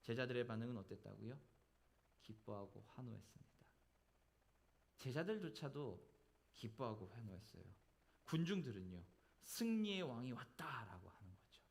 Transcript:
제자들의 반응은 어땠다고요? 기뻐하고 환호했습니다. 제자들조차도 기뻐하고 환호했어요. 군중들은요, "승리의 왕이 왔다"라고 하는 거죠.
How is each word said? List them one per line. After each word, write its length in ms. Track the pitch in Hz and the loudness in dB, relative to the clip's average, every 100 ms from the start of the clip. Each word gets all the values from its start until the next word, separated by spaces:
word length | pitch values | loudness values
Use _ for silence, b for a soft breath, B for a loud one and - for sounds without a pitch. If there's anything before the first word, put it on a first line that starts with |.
제자들의 440 | - 117 123 123 120 | 2 2 4 4 4
반응은 300 | 110 120 117 | 2 0 -2
어땠다고요? 600 | 95 101 101 101 107 143 - - - _ - - _ - | -4 -8 -8 -6 -6 -8 -12 -20 -20 _ -20 -20 _ -20
기뻐하고 640 | - 110 - 104 98 101 104 | -14 -12 -6 -4 -4 -10 -12
환호했습니다. 600 | - 127 107 - - - - - - - - _ _ - _ - - - - _ - | -8 -6 -6 -10 -18 -20 -20 -20 -20 -20 -20 _ _ -20 _ -20 -20 -20 -20 _ -6
제자들조차도 1080 | 131 131 180 220 175 - 147 143 139 98 - - - - _ | 0 2 4 4 2 -2 -2 0 -2 -4 -10 -20 -20 -20 _
기뻐하고 540 | - 113 110 123 107 92 | -6 -6 0 0 0 -6
환호했어요. 560 | 110 110 90 - 87 92 92 - - b b - | -6 -6 -6 -10 -14 -14 -16 -20 -20 b b 2
군중들은요, 800 | 160 165 196 135 110 92 90 87 - b b | 4 6 4 2 -2 -4 -6 -10 -16 b b
"승리의 600 | - - 226 226 208 196 | -6 2 6 6 6 4
왕이 280 | 165 117 127 | 2 2 0
왔다"라고 760 | 117 - - - 123 104 95 90 | -2 -6 -6 -4 -2 -4 -8 -12
하는 260 | - 95 95 | -14 -14 -14
거죠. 260 | - - - | -18 -20 -20